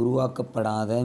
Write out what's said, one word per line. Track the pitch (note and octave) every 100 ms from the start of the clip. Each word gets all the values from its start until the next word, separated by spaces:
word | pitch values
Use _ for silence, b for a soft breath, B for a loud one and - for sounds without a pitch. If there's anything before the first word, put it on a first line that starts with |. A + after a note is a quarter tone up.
உருவாக்கப்படாத | A#2+ C3 B2+ C3 A#2+ A#2 G#2+ G#2+ G#2+ A#2